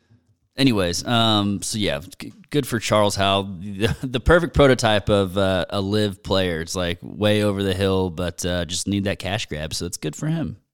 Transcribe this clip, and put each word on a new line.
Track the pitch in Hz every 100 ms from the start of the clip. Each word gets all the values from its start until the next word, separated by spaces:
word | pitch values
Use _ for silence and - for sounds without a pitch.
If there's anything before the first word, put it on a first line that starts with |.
| _ _ _ _ _ -
Anyways, | 135 107 87 87 -
um, | 117 113 107 101 98
so | - 110
yeah, | 92 71 90 -
g-, | 113 - -
good | 147 127
for | 117
Charles | - 107 101 101
Howell, | 98 98
<laughs> | 98 87
the, | 101 98 107 -
the | 135 123
perfect | - 170 165
prototype | - 143 123 113 107 -
of, | 104 95 95
uh, | 95 92 -
a | 101
live | 98 107 107 92
player. | - 95 92 80
It's, | 80
like, | 92 87 87
way | 55 50 104 104
over | 104 98
the | 98
hill, | 92 98 95 92
but, | 80 87 -
uh, | 90 90
just | 85 87 -
need | 101
that | 98 87
cash | 92 104 -
grab, | 76 78
so | - 85
it's | -
good | 151 -
for | 151
him. | 165 113 101 _